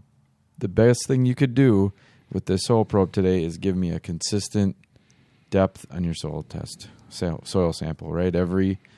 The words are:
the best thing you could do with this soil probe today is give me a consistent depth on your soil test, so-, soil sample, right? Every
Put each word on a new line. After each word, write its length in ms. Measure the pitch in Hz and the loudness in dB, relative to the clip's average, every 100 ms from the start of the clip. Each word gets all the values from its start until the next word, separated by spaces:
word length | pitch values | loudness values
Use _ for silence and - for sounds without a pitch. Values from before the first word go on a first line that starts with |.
| _ _ _ _ _ - | _ _ _ _ _ -8
the 100 | 107 | -4
best 380 | 92 117 120 - | 4 4 4 0
thing 180 | 131 127 | 0 2
you 80 | |
could 200 | 123 135 | 2 0
do 380 | 120 135 101 98 - _ _ - | 4 4 4 2 -2 _ _ -8
with 140 | 95 - | -6 -2
this 180 | 95 | -2
soil 200 | - 113 | 2 2
probe 280 | 107 104 90 | 2 2 2
today 300 | - 92 92 | 2 2 2
is 140 | 82 82 | -2 -4
give 160 | 98 92 | -4 -2
me 140 | 90 | -2
a 80 | 82 | -4
consistent 760 | - 82 - 104 - 107 98 - _ _ _ _ _ _ - | -6 -8 -4 -4 -4 -2 -2 -4 _ _ _ _ _ _ -2
depth 360 | 98 95 - - | 2 2 0 -14
on 140 | 87 | -6
your 100 | 85 | -4
soil 280 | 80 76 76 | -4 -8 -8
test, 440 | - - - - - - - | -10 -12 -12 -16 -20 -20 -18
so-, 320 | - 90 80 | -6 -6 -6
soil 280 | - 98 85 | -4 0 0
sample, 400 | 80 78 78 80 | -2 -8 -8 -8
right? 220 | 80 90 | -2 0
Every 440 | 85 90 95 95 95 _ | 0 0 0 0 -2 _